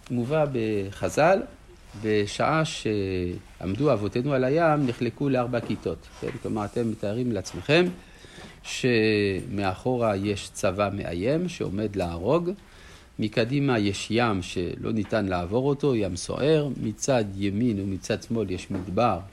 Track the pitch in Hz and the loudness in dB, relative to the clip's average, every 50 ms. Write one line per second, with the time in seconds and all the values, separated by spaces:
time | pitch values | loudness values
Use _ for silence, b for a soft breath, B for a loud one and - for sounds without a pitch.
0 | - - 127 120 120 135 156 156 151 143 131 120 110 110 107 101 98 98 98 - | -8 -4 -2 -2 0 0 2 2 2 2 2 0 0 0 0 0 -2 -4 -4 -4
1 | 98 87 - 139 147 175 196 - - - - - - - - - - - - 104 | -4 -2 2 4 6 6 4 4 2 -4 -12 -20 -20 -20 -20 -20 -20 -18 -12 -4
2 | 107 107 107 104 101 101 - - 120 135 151 160 160 156 - - - 113 107 101 | 0 2 2 2 2 0 0 0 0 2 2 2 0 0 -4 -4 -2 -2 0 0
3 | 98 95 92 90 90 87 87 - - - - - - 92 98 113 147 151 123 101 | 0 -2 -2 -2 -2 -2 -4 -8 -12 -16 -14 -6 -4 -4 0 2 4 4 4 4
4 | 104 95 - 120 123 147 139 127 127 131 147 165 170 160 151 147 139 123 117 - | 2 0 0 0 0 2 2 2 2 2 2 4 4 4 4 4 2 0 0 -2
5 | 123 117 - - 147 143 131 123 120 123 123 117 - - 110 - - 95 80 - | -2 -4 -2 -2 0 0 2 0 0 0 -2 -2 -2 -2 -6 -4 -4 -4 -4 -6
6 | - - - - - - - 120 - 98 107 107 104 95 - 120 117 113 104 - | -10 -16 -14 -8 -8 -8 -8 -6 -6 -4 -4 -4 -4 -4 -2 -2 -2 -2 -2 -4
7 | 107 101 107 123 127 123 110 92 - - - 87 - - 151 175 180 180 180 B | -4 -4 -2 -2 -2 -2 -2 -2 -4 -6 -10 -6 0 2 4 4 4 2 0 B
8 | B B B B B B B B B B B B - - - - - 127 120 110 | B B B B B B B B B B B B -12 -10 -6 -2 2 4 4 6
9 | 107 110 107 104 101 98 95 90 - - 98 101 98 95 95 - - 127 127 120 | 4 4 4 4 2 2 0 -2 -4 -4 -4 -2 0 -2 -2 -2 -2 -2 0 2
10 | 117 110 101 98 101 104 101 98 - - - - - 98 90 101 101 98 101 101 | 2 2 2 2 0 0 -2 -2 -6 -10 -6 -2 0 0 2 2 0 0 0 -4
11 | - - 87 87 98 127 151 165 180 175 - - 107 92 90 104 110 101 101 98 | -4 -4 -4 -2 0 0 2 0 0 -2 -4 -4 -4 -4 -2 -2 -2 -2 0 -2
12 | 90 85 85 85 90 117 151 175 170 175 202 B B B B B B B B B | -2 -2 -2 -2 0 2 2 2 2 -2 -4 B B B B B B B B B
13 | B B B - 107 107 - 127 113 117 139 143 139 135 123 110 101 101 95 - | B B B -4 -4 0 0 0 0 2 2 2 2 2 4 4 2 2 0 -2
14 | - - 107 117 120 113 101 92 87 - - 92 87 82 - - - 110 113 110 | -2 0 2 2 2 2 2 0 -4 -4 -4 -4 -4 -4 -6 -6 -4 -2 -2 -2
15 | 98 - 113 110 101 95 90 87 87 87 104 127 131 143 139 143 151 143 123 110 | -2 0 0 0 0 0 0 -2 -2 0 0 0 2 0 0 2 2 2 2 2
16 | 98 90 87 - - - 92 - 127 151 160 151 147 135 - - 113 110 104 - | 0 0 -2 -4 -6 -6 -4 0 2 4 4 4 2 0 -2 -4 -4 -4 -4 -2
17 | - - 131 120 104 98 95 95 101 101 95 107 123 123 104 98 98 101 95 92 | 0 2 2 2 2 0 -2 -2 -2 0 0 2 2 2 0 0 -2 -4 -4 -4
18 | - - 110 87 - - 117 113 101 92 90 85 - - 101 92 87 92 90 110 | -4 -4 -4 -4 -4 -4 -2 -2 -2 -2 -4 -6 -6 -6 -6 -6 -4 -2 0 2
19 | 120 117 92 85 95 - | 2 2 2 -2 -6 -12